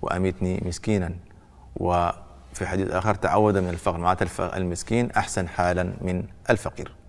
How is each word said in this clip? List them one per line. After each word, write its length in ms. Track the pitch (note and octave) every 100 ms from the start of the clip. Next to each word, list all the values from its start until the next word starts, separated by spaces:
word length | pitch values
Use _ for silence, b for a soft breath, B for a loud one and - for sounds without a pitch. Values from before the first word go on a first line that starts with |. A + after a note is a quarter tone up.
وأمتني 600 | - F2 F#2+ F2+ F#2 F#2 F2+
مسكينا". 440 | F2 - G#2 F2 E2+ - B B B B -
وفي 880 | F2+ F2 F2 - - - - - F#2+
حديث 240 | G2 G2
آخر: 240 | F2+ G#2+
"تعوذ 460 | G2+ G2 G2+ G#2+ G2
من 80 | F2+
الفقر"، 300 | E2+ - E2+
معناته 260 | E2+ F#2
الف-، 160 | F2 -
المسكين 720 | F2+ - F#2 E2+ - A2+ A#2+
أحسن 380 | A2+ G2+ - F2+
حالا 440 | - F2+ F2 F2+ F#2
من 240 | F#2 F2+ F#2 - -
الفقير. 420 | A#2 - - - -